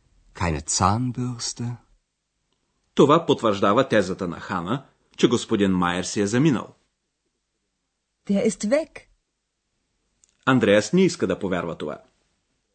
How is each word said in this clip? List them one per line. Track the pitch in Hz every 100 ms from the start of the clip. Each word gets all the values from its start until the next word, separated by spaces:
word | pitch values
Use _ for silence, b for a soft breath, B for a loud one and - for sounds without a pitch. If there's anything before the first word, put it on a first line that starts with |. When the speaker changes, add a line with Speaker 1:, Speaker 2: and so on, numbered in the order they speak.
| _ _ _
Speaker 1:
keine | - 85 76
Zahnbürste. | - - 95 110 127 120 123 117 - - 120 120 _ _ _ _ _ _ _ _ _ _ _
Speaker 2:
Това | - 139 160 165
потвърждава | 135 113 98 101 110 131
тезата | 107 92 87 90
на | 78
Хана, | - 95 85 135 - _ _ -
че | -
господин | 113 - 110 98
Майер | 92 87 87
си | 92 -
е | 101
заминал. | 120 160 110 - _ _ _ _ _ _ _ _ _ _ _ _ _ _ _ -
Speaker 3:
Der | 196 226
ist | - 208
weg. | 277 320 - _ _ _ _ _ _ _ _ _ _ _ _ _ _ -
Speaker 2:
Андреас | 131 107 104 104
не | 175
иска | 185 - 98
да | 87
повярва | 98 90 85 82
това. | 78 67 _ _ _ _ _ _ _